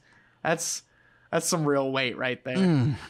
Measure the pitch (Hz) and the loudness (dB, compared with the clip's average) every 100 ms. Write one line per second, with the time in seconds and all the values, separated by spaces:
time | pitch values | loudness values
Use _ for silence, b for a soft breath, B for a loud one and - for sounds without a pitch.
0 | b b b b 156 165 - - - b | b b b b -4 -2 -4 -8 -12 b
1 | b b b 165 165 175 147 139 135 135 | b b b -2 0 0 2 0 0 0
2 | 127 - 127 123 - 175 185 147 127 113 | -2 -2 -4 -4 -4 2 4 4 2 0